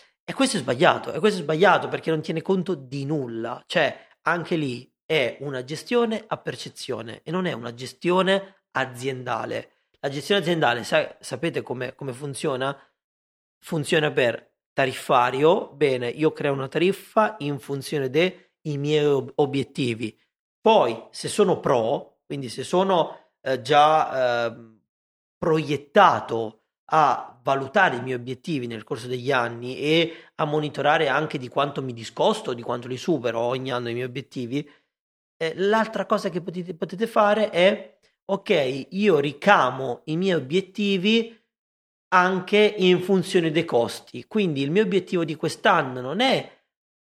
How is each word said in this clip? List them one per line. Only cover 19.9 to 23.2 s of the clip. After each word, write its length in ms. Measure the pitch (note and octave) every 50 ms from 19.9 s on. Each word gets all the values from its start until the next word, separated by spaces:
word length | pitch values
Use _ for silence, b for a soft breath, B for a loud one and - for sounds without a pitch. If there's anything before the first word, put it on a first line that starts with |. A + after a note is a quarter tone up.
| A2+ A2 A#2+ G#2+ - _ _ _ _ _ _ _ _ _
Poi, 460 | - G#3+ A3+ G3+ C#3+ A#2+ A2+ - - -
se 180 | _ - - D3
sono 320 | - - G#3 F#3 D#3+ -
pro, 600 | - - C#3 A#2+ A2 A2+ C#3+ D#3+ - - _ _ _ -
quindi 220 | D3 C#3 C3+ A2+
se 140 | - - B2+
sono, 680 | - - F3+ F#3+ G3 F#3+ E3+ D3+ - - -